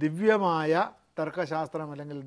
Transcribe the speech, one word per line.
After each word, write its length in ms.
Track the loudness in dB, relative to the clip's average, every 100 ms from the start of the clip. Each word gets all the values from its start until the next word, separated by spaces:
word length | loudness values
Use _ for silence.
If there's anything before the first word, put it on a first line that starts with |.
ദിവ്യമായ 680 | -2 2 4 4 4 2 2 2 2 -4 _ -6
തർക്കശാസ്ത്രം 680 | -4 -2 -2 -2 -4 -6 -8
അല്ലെങ്കിൽ 260 | -10 -10 -10